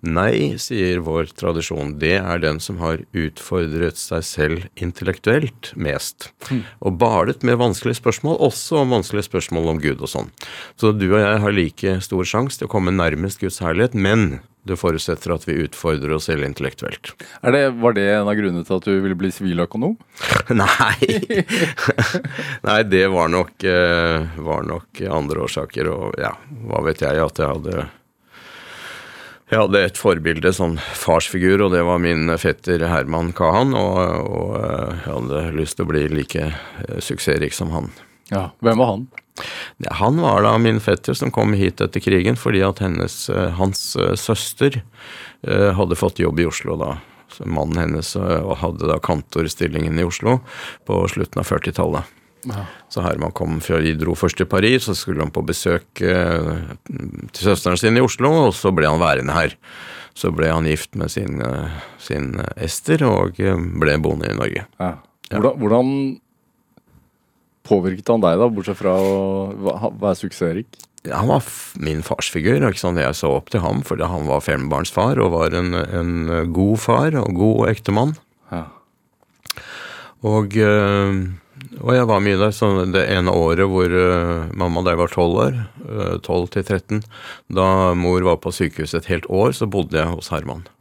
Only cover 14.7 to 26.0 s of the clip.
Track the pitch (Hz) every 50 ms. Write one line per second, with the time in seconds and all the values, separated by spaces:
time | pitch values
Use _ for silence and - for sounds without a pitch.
14.7 | 92 85 - 90 82 80 - - 85 78 - 87 85 78 - - 78 73 80 76
15.7 | - - - 85 78 73 67 73 78 78 78 - 82 76 71 69 69 - 71 65
16.7 | - - - - - - _ - - _ - - - - - 123 123 143 139 135
17.7 | 127 117 117 120 117 101 101 101 104 107 101 101 104 107 104 98 87 87 82 -
18.7 | 95 92 87 - 98 95 95 98 95 87 95 95 90 - 101 95 87 85 87 85
19.7 | - 107 120 170 220 - - _ _ - - - - - - - 123 113 98 95
20.7 | - - 240 - - - - - - 220 - - 233 202 175 - 214 214 170 160
21.7 | 143 - - - - - 117 - - 135 - - - - - 143 139 - _ -
22.7 | 104 107 113 104 95 92 92 95 95 90 85 80 85 92 90 - - _ - 95
23.7 | 90 90 90 87 87 85 85 85 82 80 78 82 82 80 76 80 78 73 71 73
24.7 | 78 - - _ _ - 95 95 - 80 73 71 76 - 62 62 - - 71 -
25.7 | - - 67 80 82 -